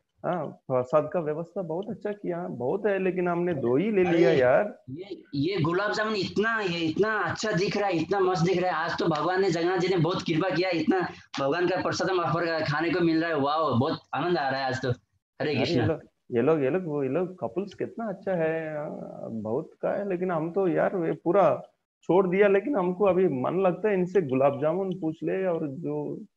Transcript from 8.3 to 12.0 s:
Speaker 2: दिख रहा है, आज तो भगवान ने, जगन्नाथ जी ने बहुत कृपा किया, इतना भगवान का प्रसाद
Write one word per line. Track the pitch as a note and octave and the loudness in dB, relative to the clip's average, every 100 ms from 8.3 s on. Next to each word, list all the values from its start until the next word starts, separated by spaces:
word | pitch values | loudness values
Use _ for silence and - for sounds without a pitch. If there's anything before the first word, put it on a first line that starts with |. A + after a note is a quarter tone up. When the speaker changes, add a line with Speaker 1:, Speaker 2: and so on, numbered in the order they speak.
| F3+ E3+ | 2 2
Speaker 2:
दिख | F3+ | 2
रहा | F3+ | 0
है, | D#3+ | -2
आज | E3 - | -4 -2
तो | F#3 | 0
भगवान | D3+ D#3+ F#3 | 0 0 0
ने, | G3 | 0
जगन्नाथ | E3 E3+ F#3 | 2 0 0
जी | F3+ | 2
ने | F#3 | 2
बहुत | D#3+ F3 | 2 0
कृपा | - D#3+ F#3 | -2 0 0
किया, | D#3+ F#3 | 0 0
इतना | E3+ D#3 A#3+ F3 - - - | 0 0 0 -2 -8 -12 -4
भगवान | C#3 E3 F3+ | -2 0 0
का | F3+ | 0
प्रसाद | D#3+ - | -2 -2